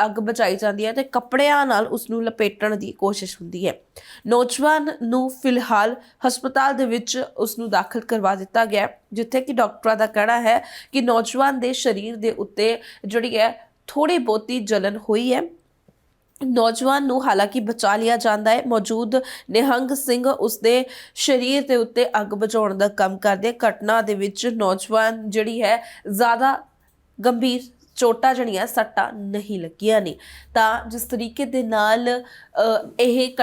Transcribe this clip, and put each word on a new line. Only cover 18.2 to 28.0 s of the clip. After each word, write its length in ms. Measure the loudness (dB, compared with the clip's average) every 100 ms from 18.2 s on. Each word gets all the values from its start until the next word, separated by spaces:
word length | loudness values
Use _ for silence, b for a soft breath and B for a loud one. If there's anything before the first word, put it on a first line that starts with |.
| 2 0 2
ਹੈ। 120 | 2 2
ਮੌਜੂਦ 480 | -2 0 -2 0 0 -2 B -2
ਨਿਹੰਗ 400 | 2 2 2 0
ਸਿੰਘ 360 | -4 0 0 0
ਉਸਦੇ 580 | 0 -2 0 2 2 0 B B -4
ਸਰੀਰ 520 | 0 2 2 0 2
ਦੇ 80 | 0
ਉੱਤੇ 340 | 2 0 0 0
ਅੱਗ 60 | -2
ਬੁਝਾਉਣ 480 | -2 0 0 0 2
ਦਾ 120 | 0
ਕੰਮ 300 | 2 0 2
ਕਰਦੇ। 400 | 0 2 -2 0 0
ਘਟਨਾ 340 | 0 0 2
ਦੇ 140 | 2 -2
ਵਿੱਚ 320 | -4 -2 -4
ਨੌਜਵਾਨ 800 | 0 0 0 0 2 2 -2 -4
ਜਿਹੜੀ 320 | -2 -2 -2
ਹੈ, 220 | 0 0 -2 B -8
ਜ਼ਿਆਦਾ 520 | 0 2 4 2 0 -6 _ _ _ _ -2 0
ਗੰਭੀਰ 360 | 2 0 -2 -6 _ _
ਚੋਟਾਂ 400 | 0